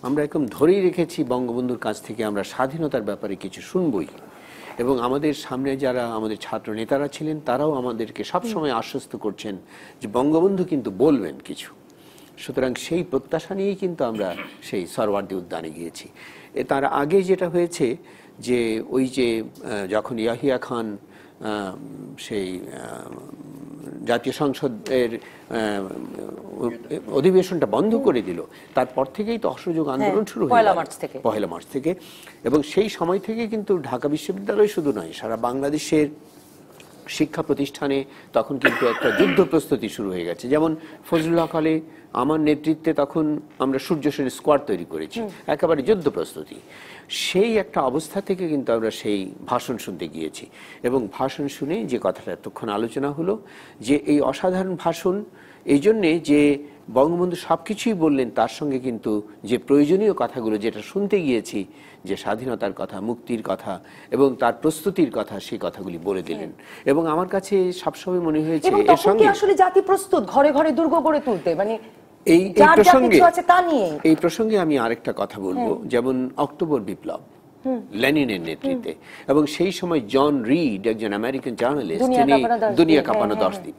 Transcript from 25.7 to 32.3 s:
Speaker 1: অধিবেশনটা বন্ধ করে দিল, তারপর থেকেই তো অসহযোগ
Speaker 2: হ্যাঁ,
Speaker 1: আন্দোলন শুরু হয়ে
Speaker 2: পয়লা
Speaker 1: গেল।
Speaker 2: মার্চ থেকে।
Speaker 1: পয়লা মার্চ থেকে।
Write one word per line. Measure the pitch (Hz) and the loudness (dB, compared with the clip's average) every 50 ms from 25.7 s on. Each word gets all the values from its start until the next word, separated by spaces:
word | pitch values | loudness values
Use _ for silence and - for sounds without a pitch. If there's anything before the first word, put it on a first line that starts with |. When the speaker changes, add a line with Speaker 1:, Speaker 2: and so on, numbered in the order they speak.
| 104 101 98 95 - - 64 - - - - - - - - - - - - 120 113 - - - 151 - - 107 104 | -2 -4 -6 -6 -8 -10 -12 -12 -12 -12 -12 -12 -12 -14 -14 -14 -10 -6 -6 -6 -6 -8 -10 -8 -8 -8 -8 -2 -2
Speaker 1:
অধিবেশনটা | - 143 190 185 185 185 - 185 160 135 | 2 4 6 6 6 4 4 0 -2 0
বন্ধ | 107 98 120 175 220 226 | 0 2 2 2 2 2
করে | 233 277 220 147 120 | 2 2 2 2 2
দিল, | 98 92 87 82 80 - - - - - - | -2 -2 -6 -8 -8 -12 -16 -20 -20 -4 -2
তারপর | 135 127 127 - - 135 | -2 -2 0 0 -2 -2
থেকেই | - - - 208 214 233 | -2 -4 -6 -4 -4 -4
তো | 220 - - | -2 -2 -4
অসহযোগ | 131 - - 185 165 160 151 143 | -4 -4 -6 -4 -2 0 0 0
Speaker 2:
হ্যাঁ, | 131 135 214 | 0 0 0
Speaker 1:
আন্দোলন | 202 190 202 220 | 2 2 0 -2
শুরু | 202 - 226 190 | -2 -2 -2 2
হয়ে | 139 | 4
Speaker 2:
পয়লা | - 233 220 202 | 6 6 6 6
Speaker 1:
গেল। | 185 | 4
Speaker 2:
মার্চ | 170 - - - | 2 0 -6 -8
থেকে। | - - 147 - 131 - | -10 -10 -10 -10 -2 -2
Speaker 1:
পয়লা | 120 107 107 101 | 0 0 0 -2
মার্চ | 87 85 87 - - - | -2 -4 -10 -12 -6 -8
থেকে। | 139 135 156 185 - - - - - - - | -2 -2 -2 -2 -2 -8 -20 -20 -20 -20 -20